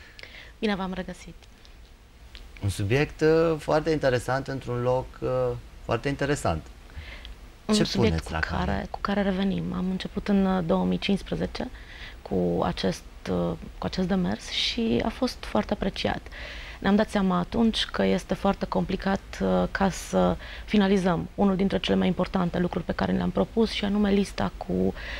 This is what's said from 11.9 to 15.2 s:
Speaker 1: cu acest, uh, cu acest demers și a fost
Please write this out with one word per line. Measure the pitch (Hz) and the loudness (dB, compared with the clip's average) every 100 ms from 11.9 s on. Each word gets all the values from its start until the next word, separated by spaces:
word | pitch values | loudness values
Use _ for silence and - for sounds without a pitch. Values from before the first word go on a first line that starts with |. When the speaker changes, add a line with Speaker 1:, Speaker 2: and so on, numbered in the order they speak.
| - - - | -14 -14 -14
Speaker 1:
cu | - 190 175 175 | -4 0 2 2
acest, | 180 175 190 175 - - - | 0 0 -2 -2 -8 -14 -4
uh, | 180 175 170 - - | 0 0 -4 -8 -8
cu | 180 | -6
acest | - 185 | -2 0
demers | 190 180 - - | 2 0 -2 -4
și | - - - 226 233 | -4 -2 0 2 2
a | 226 | 0
fost | - | 0